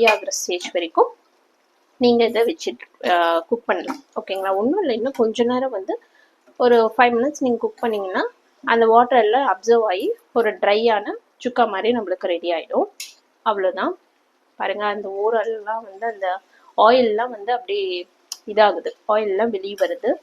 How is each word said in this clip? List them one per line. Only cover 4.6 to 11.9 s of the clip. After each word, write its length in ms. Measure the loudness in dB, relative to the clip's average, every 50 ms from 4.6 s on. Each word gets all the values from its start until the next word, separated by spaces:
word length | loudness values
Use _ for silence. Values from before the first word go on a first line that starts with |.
| 0 0 0 0
இல்லை, 140 | 0 -2 -2
இன்னும் 160 | -2 -4 -4
கொஞ்ச 320 | -2 0 0 0 0 0 0
நேரம் 260 | 0 0 -2 -2 -4
வந்து 300 | -6 -6 -6 -6 -8 -8 _ _ _ _ _ _ _ _ _ _ _
ஒரு 380 | 0 4 4 6 6 4 2 4
ஃபைவ் 180 | 2 2 4 4 2
மினிட்ஸ் 260 | -2 -2 -2 -2 -2
நீங்க 120 | -2 -2 -2
குக் 220 | -4 -6 -6 -4
பண்ணீங்கன்னா, 480 | -4 -4 -4 -4 -6 -4 -4 -4 -4 -6 -8 _ _ _ _ _ -2
அந்த 220 | 0 2 4 4
வாட்டர் 380 | 6 6 6 6 6 4 2 4
எல்லாம் 220 | 4 2 2 2 0
அப்சர்வ் 320 | -2 0 2 2 2 4 2
ஆகி 280 | 0 -2 -2 -2 -4 -6 -6 _ _
ஒரு 240 | -2 -2 0 0 -2
ட்ரையான 560 | 0 2 2 2 4 4 2 2 0 -2 -6 -10 -12 _ _ _ -8 -8
சுக்கா 240 | -4 0 0 0 0
மாதிரி 300 | 0 -2 -2 0